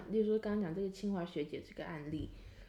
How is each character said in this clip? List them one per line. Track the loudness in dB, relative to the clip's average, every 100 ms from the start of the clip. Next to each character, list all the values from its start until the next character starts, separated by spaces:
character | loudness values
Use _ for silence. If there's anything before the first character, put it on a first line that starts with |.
| 2
例 | 4
如 | 6
说 | 4
刚 | 4
刚 | 2
讲 | 2 0
这 |
个 | -2
清 | 0 0
华 | 0 0
学 | -2
姐 | -2 -4 -8
这 |
个 | -8
案 | -6 -6 -4
例， | -4 -4 -8 -14 -16